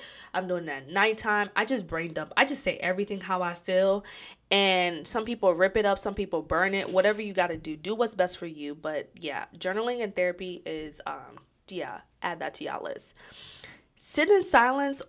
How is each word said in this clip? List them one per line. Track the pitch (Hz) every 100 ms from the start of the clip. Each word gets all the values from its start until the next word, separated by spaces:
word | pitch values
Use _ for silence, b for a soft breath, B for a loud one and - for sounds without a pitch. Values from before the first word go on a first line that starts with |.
| B B B 185
I'm | 185
doing | 180 160
it |
at | 139 135
nighttime. | 185 220 220 220 208 202 202
I | 220
just | 262 175
brain | 165 170
dump. | 156 156 -
I | 269
just | 294
say | 185 -
everything | 175 185 202 196
how | 180 185
I | 175
feel. | 175 - 185 190 202 B B B - -
And | 196 196 185 175 165 160
some | 240 220
people | 226 190
rip | 165 190 220
it | 202
up, | 196
some | 214 196
people | 190 165
burn | 160 160 190
it. | 196 -
Whatever | 185 196 208
you | 214
gotta | 185 175 160
do, | 160 151
do | 165
what's | 214 233 208
best | 180 -
for | 170
you. | 151 147 151
But | 156 151 - -
yeah, | 151 123 - -
journaling | 180 202 233 247
and | 214 190
therapy | 180 180 185 175 160
is, | 160 156 147 -
um, | 143 127 - - _ -
yeah, | 180 131 92 - _
add | 175 170
that | 143 -
to |
y'all | 143 -
list. | 76 - - B B B B B B B B -
Sit | - - 339
in | 403
silence | - 247 247 269 277 277